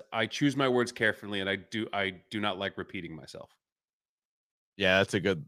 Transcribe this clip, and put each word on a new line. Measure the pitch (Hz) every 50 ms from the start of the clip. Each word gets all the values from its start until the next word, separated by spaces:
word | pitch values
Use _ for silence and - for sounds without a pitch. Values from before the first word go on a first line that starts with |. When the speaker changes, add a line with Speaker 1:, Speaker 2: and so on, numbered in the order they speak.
| - -
Speaker 1:
"I | - 113 113
choose | 110 - - 147 143 123
my | 139 139
words | 131 123 123 120 -
carefully, | - - 117 107 104 - - 101 104 98
and | 95 95
I | 98
do, | 98 92 - - 110 110 - -
I | 101 98 98 92 87 _ -
do | - 107
not | 104 104 95
like | 90 98 98 -
repeating | - 90 - - - 85 82 80
myself." | 76 65 - - - - - _ _ _ _ _ _ _ _ _ _ _ _ _ _ _ _ _ _ _ _ _ _ _ _ _
Speaker 2:
Yeah, | - 98 92 92
that's | 95 98 - -
a | 104
good, | 82 101 95 78 73